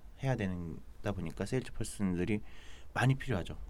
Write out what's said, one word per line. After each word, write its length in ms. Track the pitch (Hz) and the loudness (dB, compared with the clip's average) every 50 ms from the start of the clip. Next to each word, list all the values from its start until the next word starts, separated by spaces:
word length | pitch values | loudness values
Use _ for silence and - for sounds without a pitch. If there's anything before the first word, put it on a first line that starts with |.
| - - - - - | -14 -14 -10 -2 2
해야 140 | 135 127 | 2 2
되다 760 | 107 104 92 90 90 85 82 - - - - - - - 104 101 | 4 2 0 0 0 -2 -4 -4 -6 -8 -12 -10 -2 -2 0 0
보니까 340 | 92 82 80 - - 95 | 0 -2 -2 -2 -2 -2
세일즈 260 | 104 127 127 120 - - | 2 2 0 0 0 -2
퍼슨들이 680 | - 110 - - - 101 92 90 85 87 87 104 107 - - - - - - - - - - - | -2 -2 -2 0 0 2 2 4 4 4 4 2 2 0 -4 -8 -10 -10 -10 -10 -10 -10 -6 0
많이 200 | - 117 131 135 | 4 6 6 6
필요하죠. 420 | 135 - - 117 90 85 - 78 - - - | 4 2 0 0 0 0 -2 -4 -6 -6 -6